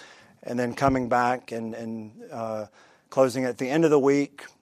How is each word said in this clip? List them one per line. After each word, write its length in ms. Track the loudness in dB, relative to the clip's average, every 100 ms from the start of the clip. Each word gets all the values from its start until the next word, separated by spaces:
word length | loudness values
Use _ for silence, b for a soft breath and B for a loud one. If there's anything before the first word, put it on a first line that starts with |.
| B B B B
and 160 | -8 -4
then 160 | -4
coming 340 | 0 0 2 0
back 420 | 0 0 -2 -6
and, 240 | -10 -10
and, 380 | -10 -10 -12 -14 -18 -16
uh, 360 | -10 -8 -8 -10 b b b b
closing 340 | 2 2 2
at 140 | -4 -4
the 100 | -2
end 160 | 2
of 60 | 4
the 80 | 6
week. 460 | 4 2 0 -8 -20 _